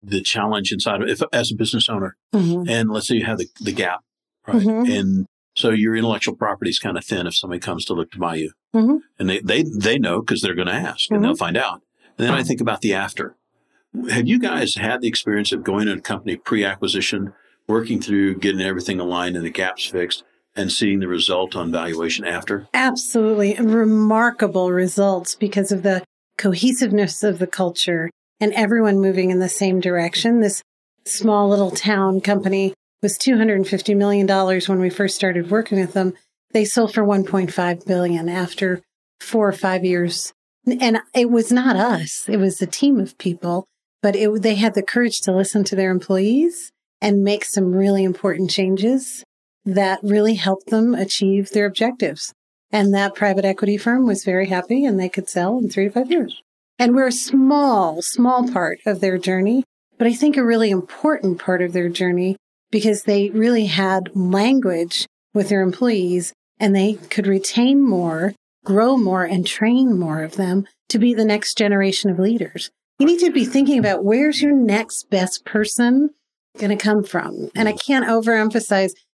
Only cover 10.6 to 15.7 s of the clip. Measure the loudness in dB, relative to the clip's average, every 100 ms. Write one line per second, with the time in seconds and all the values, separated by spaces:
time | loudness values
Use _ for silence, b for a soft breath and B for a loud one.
10.6 | -2 -4 -6 -6 -2 0 0 0 -2 -2
11.6 | -4 -8 _ b b -4 -2 0 -2 -2
12.6 | -2 -2 -2 -2 -4 -8 -10 -12 _ _
13.6 | _ _ _ -10 -4 -2 2 2 2 -2
14.6 | -2 -2 -4 -2 -2 -4 -2 -2 -2 -4
15.6 | -2